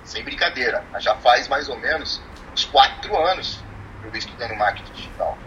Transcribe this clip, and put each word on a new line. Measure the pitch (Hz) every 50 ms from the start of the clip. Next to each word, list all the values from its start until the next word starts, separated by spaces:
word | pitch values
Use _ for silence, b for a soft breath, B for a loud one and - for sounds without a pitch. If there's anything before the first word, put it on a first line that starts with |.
| -
sem | - - - -
brincadeira, | 139 139 - 175 170 - 127 127 117 - - - -
mas | - 101 -
já | 113 107
faz | - - 127 123 127 127
mais | - 139 143 147
ou | 139 127 113
menos | 110 135 156 156 135 - - - - - - - - - -
uns | - -
quatro | - - 135 139 - - - - - 208
anos | 175 160 180 185 - - - - - - - - - - - - -
que | -
eu | 110
venho | - 107
estudando | - - - - 120 113 110
marketing | 104 104 101 98 - - -
digital. | - - - - - - - - - - -